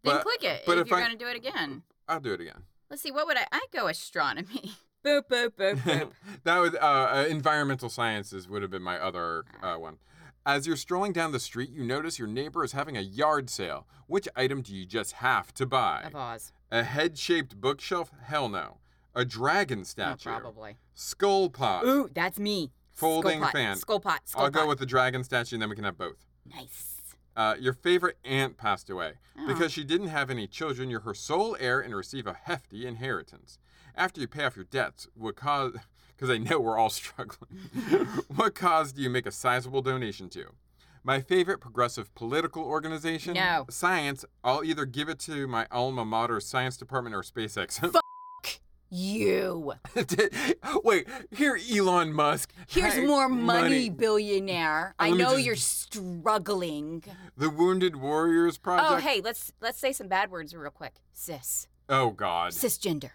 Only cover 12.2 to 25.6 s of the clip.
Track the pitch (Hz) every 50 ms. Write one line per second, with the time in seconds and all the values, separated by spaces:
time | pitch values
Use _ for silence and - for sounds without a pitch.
12.2 | 120 104 107 127 143 156 - 170 151 123 - 139 143 156 139 110 98 95 95 117
13.2 | 147 151 151 143 135 123 - - 98 85 71 69 - _ - - - - 160 202
14.2 | - - - - 131 131 139 139 123 98 98 95 92 90 104 113 101 - - -
15.2 | 120 127 123 104 92 - - - 131 123 135 131 117 95 78 65 - 156 - 147
16.2 | 131 117 117 113 - - _ _ _ _ 113 117 117 113 123 147 156 170 160 139
17.2 | - - 170 165 147 127 98 101 101 131 143 143 - - 190 175 165 - - -
18.2 | 123 113 151 151 135 113 101 92 76 52 50 - _ _ _ _ _ _ _ 123
19.2 | 123 123 120 110 123 143 165 196 196 139 127 101 90 - - - 98 87 - -
20.2 | - - 113 117 113 120 107 110 110 104 101 _ _ _ _ - - - - _
21.2 | 190 202 196 196 190 175 - 131 135 110 95 87 - 247 269 285 269 - - 170
22.2 | 170 185 180 - 202 208 208 190 160 131 _ _ _ _ _ - 160 160 160 160
23.2 | 160 190 160 156 160 151 - 147 123 107 98 98 - - 214 196 - 202 160 -
24.2 | _ - - - 139 143 143 160 156 151 147 127 135 127 127 131 127 127 123 127
25.2 | 127 - 135 123 117 - 123 113